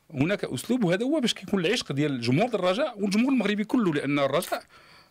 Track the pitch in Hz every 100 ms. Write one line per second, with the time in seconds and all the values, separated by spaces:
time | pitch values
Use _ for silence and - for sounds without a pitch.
0 | - 135 151 202 - 131 - 254 185 185
1 | 247 311 240 - 185 196 165 233 - 139
2 | 151 131 117 139 240 214 180 190 302 214
3 | 202 208 254 262 202 208 208 254 196 147
4 | 135 147 139 147 - 285 - - - -
5 | _